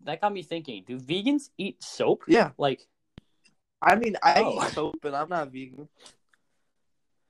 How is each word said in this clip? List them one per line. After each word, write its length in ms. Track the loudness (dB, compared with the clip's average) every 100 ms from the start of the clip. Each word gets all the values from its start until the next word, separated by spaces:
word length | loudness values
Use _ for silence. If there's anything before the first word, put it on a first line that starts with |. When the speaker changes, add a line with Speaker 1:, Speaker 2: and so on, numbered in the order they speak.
Speaker 1:
that 180 | -10 -4
got 120 | -2
me 100 | -2
thinking: 420 | -6 -8 -8 -12 -10
Do 120 | -12
vegans 520 | -4 -2 2 0 -2 -8
eat 240 | -8 -8
soap? 400 | -10 -2 0 0 4
Speaker 2:
Yeah. 220 | 4 4 0
Speaker 1:
Like, 280 | -2 -2 _ _ _ -20 -20 _ _ _ _ _
Speaker 2:
I 140 | 4 4
mean, 200 | 2 2
I 200 | 4 4
Speaker 1:
Oh. 220 | 4 0
Speaker 2:
eat 80 | -2
soap, 240 | -2 -4 -6
but 120 | -6
I'm 140 | -6 -4
not 220 | -4 -6
vegan. 380 | -10 -14 -16 -20 _ -20 -20 _ _ _ _ _ _ _ _ _ _